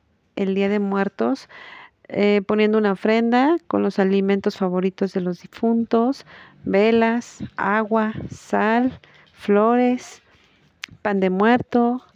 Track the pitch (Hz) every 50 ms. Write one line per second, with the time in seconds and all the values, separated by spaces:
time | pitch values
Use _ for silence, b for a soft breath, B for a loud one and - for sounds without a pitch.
0 | _ _ _ _ _ _ - - 196 190 190 196 196 196 208 208 202 196 196 196
1 | 196 202 - - 226 240 269 - - B B B B B B B B B B _
2 | _ - - 196 202 208 208 208 190 - 214 214 214 214 214 220 214 202 190 -
3 | - 214 220 226 233 233 233 247 262 294 349 330 _ - - 202 202 202 - -
4 | 190 190 196 196 196 196 202 196 - 208 - - 196 180 180 185 185 190 185 -
5 | 196 185 - 190 180 180 175 - - - - - - 226 233 233 226 - - 226
6 | 226 247 277 - - B B B B B B B - - 185 196 208 226 226 226
7 | 226 226 226 240 - - - - - - - - - 196 208 220 226 202 220 220
8 | 214 214 214 - - - - - - - 208 202 202 214 226 240 247 262 254 -
9 | b b b b b b b - - - 202 208 214 226 240 247 247 247 254 247
10 | - - - - b b b b b b b b b b b - - - - _
11 | - 214 202 196 185 185 185 190 208 226 247 247 - - - 240 240 240 247 254
12 | _ _ -